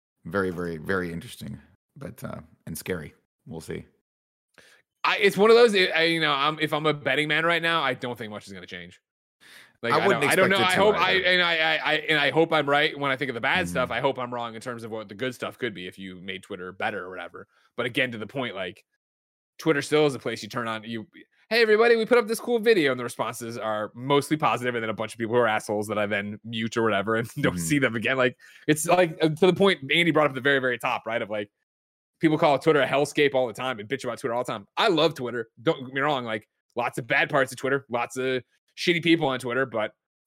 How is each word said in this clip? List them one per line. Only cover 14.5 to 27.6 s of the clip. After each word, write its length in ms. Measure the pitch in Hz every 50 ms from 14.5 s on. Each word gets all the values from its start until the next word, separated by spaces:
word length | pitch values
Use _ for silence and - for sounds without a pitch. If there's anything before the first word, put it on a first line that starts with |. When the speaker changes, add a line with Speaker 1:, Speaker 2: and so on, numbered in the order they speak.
| 110
Speaker 2:
in 40 | 113
terms 220 | - 127 120 117
of 80 | 113 110
what 180 | 110 110 107 101
the 60 | 110
good 200 | 98 127 131 123
stuff 220 | - 113 90 87 -
could 140 | 127 117
be 140 | 98 90 90
if 120 | 90 - 98
you 180 | 98 95 92 90
made 220 | 90 98 95 95
Twitter 300 | - - 101 90 90 92
better 320 | 92 98 104 110 107 95 90
or 60 | 92
whatever. 360 | 92 90 87 87 - - 98 _ _ _ _ _ _
But 100 | - 123
again, 240 | 123 113 139 131 123
to 60 | 117 107
the 80 | 107
point, 300 | 101 - 139 127 113 92
like, 280 | 95 95 90 - - _ _ _ _ _ _ _ _ _ _ _ _ _ _ _ -
Twitter 220 | - 160 156 143
still 220 | 135 - 151 151 156
is 80 | 147 131
a 20 | 113
place 240 | - 127 113 110
you 60 | 110 104
turn 180 | 120 123 117 113
on. 140 | 110 110 107
You, 220 | 117 117 113 104 - - 98 - _ _ _ _ -
"Hey, 140 | 220 233
everybody, 320 | 233 214 214 214 233 233 233
we 100 | 226 220
put 120 | 202 254 240
up 80 | 226 202
this 100 | 226 214
cool 180 | - 240 240 226
video," 320 | 208 233 226 185 151 135
and 60 | 127 127
the 60 | 120
responses 520 | 120 - - 120 113 120 - 120 117 117
are 340 | 117 104 110 107 107 107 101 -
mostly 420 | 120 127 139 143 143 135 - 156
positive, 380 | 151 156 120 110 120 123 123 120
and 80 | 117
then 80 | 113 110
a 40 | 104
bunch 200 | 104 110 107 -
of 40 | -
people 160 | 117 107 117
who 60 | 123
are 80 | 120 110
assholes 380 | 107 107 - - 107 104 107 107
that 100 | 107 104
I 80 | 104
then 340 | 101 104 101 101 104 107 104 -
mute 320 | 113 117 110 113 113 -
or 60 | 117
whatever 320 | 113 110 104 98 98 107 113
and 120 | 113 117 110 -
<laughs> 60 | 147
don't 140 | - - 87
Speaker 1:
Mm-hmm. 80 | 90